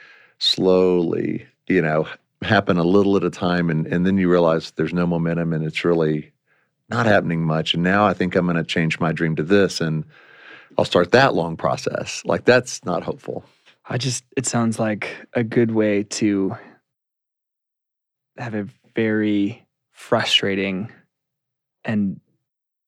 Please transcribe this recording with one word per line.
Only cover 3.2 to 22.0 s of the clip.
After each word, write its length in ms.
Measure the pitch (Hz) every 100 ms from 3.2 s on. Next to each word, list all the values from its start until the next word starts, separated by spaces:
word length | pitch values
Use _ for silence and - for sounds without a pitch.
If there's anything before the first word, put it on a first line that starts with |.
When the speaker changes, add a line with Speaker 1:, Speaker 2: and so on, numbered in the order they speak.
Speaker 1:
a 60 | 87
time. 380 | - 90 87 85
And, 160 | 80 80
and 200 | 87 90
then 120 | 98
you 120 | 90
realize 400 | 87 85 82 -
there's 200 | - 78
no 120 | 85 87
momentum 460 | 85 82 85 82
and 120 | 80
it's 200 | 78 -
really 480 | 85 85 78 76 - _ _ _ _ _ _
not 180 | 120 113
happening 360 | 101 90 82
much. 320 | 82 80 80
And 80 | 82
now 240 | 87 101 104
I 80 |
think 200 | 87 90
I'm 120 | 92 90
gonna 180 | 82
change 340 | 78 - 82 -
my 120 | 82
dream 240 | 78 80 78
to 60 |
this 380 | 78 101 92 -
and 240 | 78 78 76 - - - - - - -
I'll 60 | 92
start 260 | 92 87
that 220 | 123 135
long 220 | - 85 80
process. 680 | 73 64 - - - -
Like, 200 | - 87 -
that's 380 | 123 123 -
not 180 | - 85
hopeful. 420 | 87 73 - - - _ _ _ -
Speaker 2:
I 120 | 131
just, 260 | 131 120 - -
it 100 | 123
sounds 320 | 120 113 110
like 360 | 113 104 - - -
a 80 | -
good 280 | 113 120 117
way 320 | 110 107 101
to 520 | 107 - 107 101 95 117 - - _ _ _ _ _ _ _ _ _ _ _ _ _ _ _ -
have 160 | 127
a 120 | 107 101 - _
very 720 | - 110 110 107 104 101 - _ _ _
frustrating 1000 | _ - 117 - - 101 98 98 92 113 - _ _ _ _ _ _ _ _
and 360 | - 107